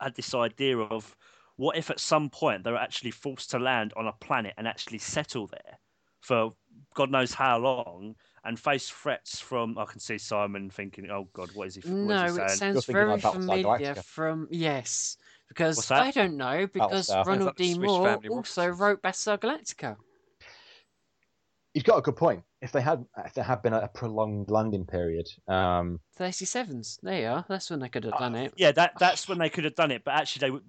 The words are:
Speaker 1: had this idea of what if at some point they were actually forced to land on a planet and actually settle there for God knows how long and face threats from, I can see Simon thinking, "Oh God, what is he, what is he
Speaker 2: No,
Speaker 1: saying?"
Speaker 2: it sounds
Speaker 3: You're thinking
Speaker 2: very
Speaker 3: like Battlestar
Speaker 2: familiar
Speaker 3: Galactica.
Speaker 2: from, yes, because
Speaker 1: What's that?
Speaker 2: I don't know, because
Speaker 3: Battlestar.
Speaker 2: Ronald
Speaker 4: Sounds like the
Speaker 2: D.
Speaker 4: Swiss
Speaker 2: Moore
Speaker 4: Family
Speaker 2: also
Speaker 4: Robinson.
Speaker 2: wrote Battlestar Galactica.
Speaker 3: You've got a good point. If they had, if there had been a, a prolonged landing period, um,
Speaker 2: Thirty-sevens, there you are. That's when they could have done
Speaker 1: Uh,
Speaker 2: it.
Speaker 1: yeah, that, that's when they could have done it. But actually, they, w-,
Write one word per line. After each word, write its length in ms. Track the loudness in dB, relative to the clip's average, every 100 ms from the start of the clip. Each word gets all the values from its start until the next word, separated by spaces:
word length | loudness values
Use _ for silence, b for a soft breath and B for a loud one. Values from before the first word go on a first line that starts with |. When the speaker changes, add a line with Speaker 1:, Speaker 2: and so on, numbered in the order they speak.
Speaker 1:
had 140 | -10 -8
this 180 | -4 0
idea 420 | 0 0 0 2
of 360 | 0 -4 -8 -16 b b b -4
what 220 | -2 -2
if 120 | -4
at 100 | -6
some 300 | 0 2 2
point 340 | 0 0 0
they 80 | 0
were 60 | -2
actually 340 | -2 -6 -8
forced 400 | -8 -8 -10 -6
to 80 | -2
land 340 | 0 0 0 -4
on 120 | -8
a 60 |
planet 420 | -8 -4 -2 -2 -6
and 100 | -8
actually 300 | -8 -10 -10
settle 500 | -6 -4 -4 -6 -8
there 300 | -12 -20 -20 _ _ _ _
for 320 | 0 2 2 -2 _ -20 -8 -2
God 160 | 0
knows 220 | 2 0
how 260 | 0 2 4
long 560 | 2 0 -4 -10 -14 -16 b b
and 160 | -10 -4
face 300 | 0 0 -2
threats 500 | -8 -4 -4 -6 -14
from, 380 | -6 -4 -2 -4
I 80 | -8
can 140 | -8
see 180 | -8 -8
Simon 520 | -4 -2 -2 -4 -10
thinking, 400 | -10 -12 -12 -8
"Oh 180 | -8 -8
God, 160 | -12 -12
what 140 | -10 -10
is 80 | -10
he, 60 |
what 100 | -6
is 0 |
he 160 | -2 0
Speaker 2:
No, 200 | 2 0
Speaker 1:
saying?" 120 | 0
Speaker 2:
it 100 | 0
sounds 100 | 2
Speaker 3:
You're 120 | 2 0
thinking 120 | 2
Speaker 2:
very 160 | 4 4
Speaker 3:
like 100 | 4
Battlestar 120 | 2
Speaker 2:
familiar 320 | 0 0 2 4 2 0 -6
Speaker 3:
Galactica. 80 |
Speaker 2:
from, 440 | -8 -4 -2 -2 -4
yes, 680 | -2 0 -2 -4 -4 -4 -8 b b _
because 300 | 0 2 2
Speaker 1:
What's 100 | 4
that? 140 | 4
Speaker 2:
I 80 | 6
don't 260 | 4 2 0
know, 300 | -2 0 -2
because 380 | 2 2 2 2
Speaker 3:
Battlestar. 160 | 2 4
Speaker 2:
Ronald 160 | 4
Speaker 4:
Sounds 40 | 2
like 100 | 2
the 60 |
Speaker 2:
D. 100 | 2
Speaker 4:
Swiss 140 | 2 2
Speaker 2:
Moore 180 | 4 4
Speaker 4:
Family 240 | 2 0
Speaker 2:
also 320 | -6 -4 0
Speaker 4:
Robinson. 240 | 0 2 2
Speaker 2:
wrote 160 | 2
Battlestar 360 | 0 -2 -2 0
Galactica. 580 | 0 -4 -6 -8 -8 -8 _ _ _ _ B B B B B _ _ _ _ _ _ _ _
Speaker 3:
You've 100 | 2
got 140 | 6 6
a 40 |
good 140 | 4 2
point. 280 | 2 2 -4 _
If 100 | -2
they 100 | 0
had, 240 | 2 0 -2 -12
if 100 | -10 -4
there 80 |
had 180 | -2 0
been 120 | 2
a, 60 | 0
a 80 | 0
prolonged 600 | -4 -4 -2 -2 -2 0
landing 360 | 2 2 -2 -4
period, 420 | -2 -2 -2 -6 -10 -2
um, 520 | 2 4 2 0 -4 -10 -8
Speaker 2:
Thirty-sevens, 840 | -6 -4 -6 -4 -6 -8 -10 -12
there 180 | -6 -2
you 60 | 0
are. 180 | -2 -2
That's 220 | -6 -6
when 100 | -6
they 80 | -6
could 140 | -6 -2
have 120 | -2
done 180 | -2 -2
Speaker 1:
Uh, 40 |
Speaker 2:
it. 100 | -6 4
Speaker 1:
yeah, 140 | 6
that, 200 | 8 4 6
that's 300 | 4 4 0
when 80 | 0
they 120 | 0
could 140 | 0
have 120 | -2 2
done 160 | 2
it. 120 | 2
But 120 | 0 0
actually, 240 | 0 0
they, 60 | -2
w-, 160 | -2